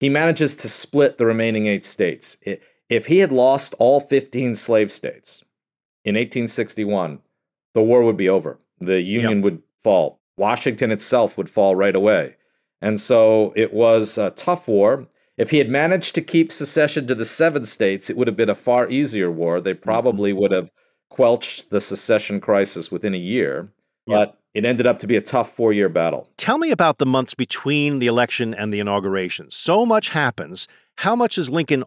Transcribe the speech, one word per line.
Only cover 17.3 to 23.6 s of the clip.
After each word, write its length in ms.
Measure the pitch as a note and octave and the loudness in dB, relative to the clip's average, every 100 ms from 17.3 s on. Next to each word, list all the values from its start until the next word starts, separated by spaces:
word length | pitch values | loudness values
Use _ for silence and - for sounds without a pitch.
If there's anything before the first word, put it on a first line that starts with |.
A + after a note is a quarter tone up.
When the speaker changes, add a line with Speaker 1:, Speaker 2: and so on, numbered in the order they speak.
| - E3 C#3+ | 0 0 0
Speaker 1:
states, 440 | A2 - G2+ G2 - | -6 -2 -2 -2 -4
it 80 | B2 | -2
would 100 | B2 | 0
have 100 | G2+ | 0
been 140 | G#2+ | 0
a 40 | |
far 340 | G2 B2 B2 A#2+ | 0 0 2 2
easier 420 | B2+ - G#2 F2+ | -2 -2 -2 -2
war. 300 | E2 E2+ F2 | -2 -2 -2
They 140 | F#2+ | -4
Speaker 2:
Mm-hmm. 80 | F2+ | -6
Speaker 1:
probably 500 | A2 A2+ B2 G#2 G2+ | -2 0 0 0 -2
would 200 | F#2+ G2 | 0 0
have 180 | F#2 E2+ _ _ _ _ | 0 -4 _ _ _ _
quelched 600 | - A#2+ A#2+ - - - | 2 2 2 -2 -14 -6
the 120 | G2+ | -4
secession 600 | - G2 - G#2+ - G2+ | -4 -6 -2 -2 -2 -6
crisis 500 | - G2+ G2 - E2 | 0 0 0 -4 -8
within 240 | F2 G#2+ | -6 -6
a 40 | F#2 | -6
year. 500 | F2+ A#2+ D2 C#2 | -4 -2 -2 -4